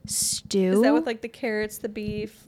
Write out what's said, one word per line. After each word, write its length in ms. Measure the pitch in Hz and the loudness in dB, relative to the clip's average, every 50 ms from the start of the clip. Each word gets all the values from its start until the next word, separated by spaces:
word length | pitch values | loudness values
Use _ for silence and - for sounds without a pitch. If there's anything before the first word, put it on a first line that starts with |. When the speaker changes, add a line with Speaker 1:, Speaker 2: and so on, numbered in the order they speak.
| _ | _
Speaker 1:
"Stew?" 680 | - - - - - - - - - - 196 190 185 190 | -6 -4 -2 -2 -2 -2 -4 -6 -2 0 2 4 4 4
Speaker 2:
Is 80 | 208 | 6
that 120 | 233 269 294 | 6 6 4
with, 120 | 311 320 269 | 4 2 0
like, 140 | 226 220 | -4 -4
the 60 | - 233 | -6 -12
carrots, 520 | - - - 233 214 214 214 214 - - | -10 -6 -4 -4 -2 -2 -4 -4 -6 -8
the 100 | - 226 | -8 -8
beef, 540 | 208 220 208 208 208 208 208 214 - - - | -6 -6 -6 -4 -4 -6 -6 -8 -10 -18 -20